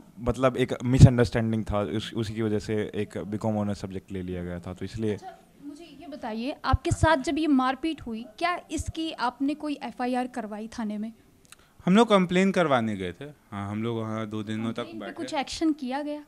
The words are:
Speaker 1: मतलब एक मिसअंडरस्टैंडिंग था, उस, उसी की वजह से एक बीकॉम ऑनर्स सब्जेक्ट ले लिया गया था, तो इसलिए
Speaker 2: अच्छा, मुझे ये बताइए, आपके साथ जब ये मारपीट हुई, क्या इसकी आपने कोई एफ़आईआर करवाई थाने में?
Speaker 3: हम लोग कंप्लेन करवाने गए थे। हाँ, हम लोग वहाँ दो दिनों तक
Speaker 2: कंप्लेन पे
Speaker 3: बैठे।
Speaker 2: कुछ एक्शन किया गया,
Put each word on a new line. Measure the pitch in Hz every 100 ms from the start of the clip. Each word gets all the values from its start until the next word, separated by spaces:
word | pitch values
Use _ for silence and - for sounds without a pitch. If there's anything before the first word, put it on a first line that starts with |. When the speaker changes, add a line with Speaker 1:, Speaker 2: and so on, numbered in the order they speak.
| - -
Speaker 1:
मतलब | 120 120 131 123
एक | 127 139
मिसअंडरस्टैंडिंग | 123 131 135 120 120 120 113 110 104
था, | 104
उस, | 104 107 -
उसी | 107 104
की | 110
वजह | 110 104
से | 107 107 98 104
एक | 104 104 87
बीकॉम | 104 113 107
ऑनर्स | 104 98
सब्जेक्ट | 95 92 -
ले | 95
लिया | 90 90
गया | 87 87
था, | 92
तो | 90 98
इसलिए | 110 107
Speaker 2:
अच्छा, | 98 - - _ - 285
मुझे | 302
ये | 339 269 330
बताइए, | 285 240 220 254 - -
आपके | 262 339
साथ | 330 320 311
जब | 330 302
ये | 311
मारपीट | 262 254 262 320 294
हुई, | 240 220 247 -
क्या | 339 349 -
इसकी | 294 - 330 320 -
आपने | 240 - 277 294
कोई | 302 285
एफ़आईआर | 240 - 247 247 247
करवाई | 247 214 208 226 -
थाने | 214 208
में? | 220 - _ _ - - _ _ -
Speaker 3:
हम | 202
लोग | 233
कंप्लेन | 196 180 180 196
करवाने | 185 156 127 110 98
गए | 90
थे। | 87 147 143 -
हाँ, | 101 101
हम | 107
लोग | 113 113
वहाँ | 110 110 110
दो | 107
दिनों | 104 110 113
तक | 113
Speaker 2:
कंप्लेन | - 110
पे | 98
Speaker 3:
बैठे। |
Speaker 2:
कुछ | - 311
एक्शन | 302 262 - 320
किया | 294 247 269
गया, | 294 294